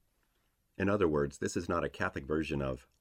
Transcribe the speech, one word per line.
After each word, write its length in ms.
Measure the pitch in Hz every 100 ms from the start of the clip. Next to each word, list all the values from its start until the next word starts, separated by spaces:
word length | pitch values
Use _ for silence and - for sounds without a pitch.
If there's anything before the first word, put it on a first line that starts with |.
| _ _ _ _ _ _ _ -
In 100 | 98
other 200 | 104 87
words, 300 | 76 71 -
this 180 | 101 -
is 120 | 85
not 160 | 87
a 40 | 73
Catholic 380 | - 95 87 69
version 360 | 78 73 73
of 240 | 67 64 - _